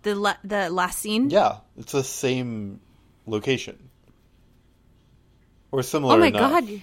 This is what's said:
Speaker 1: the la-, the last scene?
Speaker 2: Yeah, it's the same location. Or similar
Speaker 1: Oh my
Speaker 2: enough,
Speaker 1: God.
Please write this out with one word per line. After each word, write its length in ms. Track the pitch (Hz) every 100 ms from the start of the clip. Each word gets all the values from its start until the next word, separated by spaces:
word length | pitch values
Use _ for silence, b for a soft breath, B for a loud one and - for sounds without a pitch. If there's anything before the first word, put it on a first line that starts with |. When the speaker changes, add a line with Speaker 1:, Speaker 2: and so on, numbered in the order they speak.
Speaker 1:
the 140 | 208 202
la-, 180 | 202 -
the 280 | 196 202 180
last 280 | 180 180 -
scene? 320 | 208 220 269
Speaker 2:
Yeah, 280 | 196 127 - - -
it's 160 | 113
the 100 | 143
same 800 | 131 - 131 127 123 110 101 98 _ _ _ _ -
location. 640 | 107 135 131 - - 131 _ _ _ _ _ _ _ _ _ _ _ _ _ _ _ _ _ _
Or 120 | 135
similar 320 | 127 156 135
Speaker 1:
Oh 40 | -
my 80 | 311
Speaker 2:
enough, 220 | 104 269
Speaker 1:
God. 300 | 339 220 208